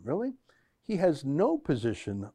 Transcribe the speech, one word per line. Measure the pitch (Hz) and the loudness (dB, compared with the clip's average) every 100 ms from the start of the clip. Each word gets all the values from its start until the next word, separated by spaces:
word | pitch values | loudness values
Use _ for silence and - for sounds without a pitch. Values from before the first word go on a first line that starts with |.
Really? | 98 180 262 254 _ _ _ _ | -4 -4 -4 -8 _ _ _ _
He | - 190 | -4 2
has | 185 147 | 2 2
no | 135 147 240 330 | 0 2 2 2
position | - 123 117 101 - 101 98 | 0 0 0 -2 -4 -6 -8